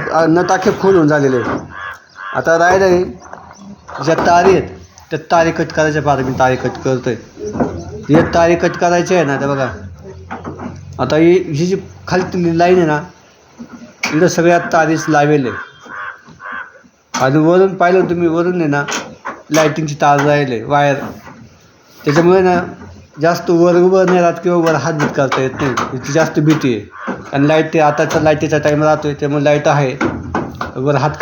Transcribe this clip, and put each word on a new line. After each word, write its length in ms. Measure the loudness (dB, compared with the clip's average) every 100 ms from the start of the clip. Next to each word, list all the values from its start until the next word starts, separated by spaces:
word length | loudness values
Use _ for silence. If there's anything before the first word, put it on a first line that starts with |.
| -2
अ, 140 | 0 2
नट 260 | 2 2
अख्खे 180 | 0 0 0
खोलून 260 | 2 4 4
झालेले 280 | 2 2 0
आहे. 220 | -2 -6 -10 -14 -14 -16 _ -18 -8
आता 240 | -4 0 2
राहिलं 260 | 4 4
आहे 200 | 2 2 0 -8 -18 -20 -20 -20 -20 -20 -18 -8
ज्या 100 | -2 0
तारी 340 | 2 4 4
आहेत 180 | 2 0 -12 -20 -20 -10
त्या 80 | -10 0
तारी 200 | 2 2
कट 220 | 0 -4
करायच्या, 300 | 0 0 0
पाहता 200 | 0 0
मी 100 | -2 0
तारी 180 | 0 0
कट 220 | -4 -4
करतोय. 300 | -4 -2 -4 -6 -10 -14 -10 -4 -4 -6 -12 -14 0
हे 140 | 2 2
तारी 200 | 2 2
कट 220 | 2 0 0
करायचे 380 | 0 0 2
आहे 100 | 0
ना, 120 | 0 -2
तर 60 | -2
बघा 220 | -2 -4 -6 -14 -18 -20 -20 -16 -14 -14 -12 -14 -14 -16 -6
आता 160 | 0 4
ही, 160 | 4 4 0
ही 180 | -4 -2
जी 100 | -4 -6 -18 -4
खालची 500 | -4 -2 -2 -2 2
लाईन 200 | 4 4
आहे 80 | 4
ना, 120 | 0 -6 -18 -20 _ _ -20 -20 -20 -20 -10 -4
इथं 120 | 2 2
सगळ्या 300 | 2 2 2 2
तारीच 320 | 0 0 0 0
लावेल 380 | 2 4 2 0
आहे. 180 | -6 -14 -20 -18 -14 -14 -16 -20 -20 -16 -14 -16 -20 _ _ _ -2
आणि 140 | 2 4
वरून 360 | 4 4 4
पाहिलं 340 | 2 2 2 2
तुम्ही, 180 | 0 0
वरून 320 | 0 -2 0
आहे 80 | 0
ना 120 | -2 -2 -8 -10 -16 -16 -16 -4
लाईटिंगची 440 | 0 0 0 -6 0
तार 200 | 2 2
राहील 320 | 2 2 0
आहे, 100 | -4
वायर, 320 | -2 0 2 0 -6 -14 -20 -20 -20 -20 _ _ _ -8
त्याच्यामुळे 420 | 0 2 4 4
ना 200 | 4 0 -2 -12 -20 -20 -20 -2
जास्त 300 | 0 0 0
वर 260 | 4 4 6
उभं 300 | 4 4 4
नाही 140 | 4
राहत 200 | 2 0
किंवा 160 | 0 0
वर 140 | 2
हात 180 | 0 -2
बीत 160 | -4 -4 -2
करता 240 | -2 0
येत 100 | -4 -2
नाही, 140 | -4 -4 -6
याची 180 | -8 -4
जास्त 280 | -2 0 0
भीती 340 | 2 2 0
आहे. 400 | -4 -6 -14 -12 -12 -6
आणि 160 | 0 2
लाईट, 240 | 2 2
ते 60 | 2
आताचा 400 | 0 2 -2 0
लाईटीचा 380 | 2 0 0 0
टाईम 240 | 0 2
राहतोय 320 | 2 0 -2 -4
त्यामुळे 240 | -2 0
लाईट 240 | 2 2 2
आहे, 260 | 2 0 -2 -4 -6 -8 -8 -8 -10 -12 -6
वर 180 | -2
हात 160 | 0 0 0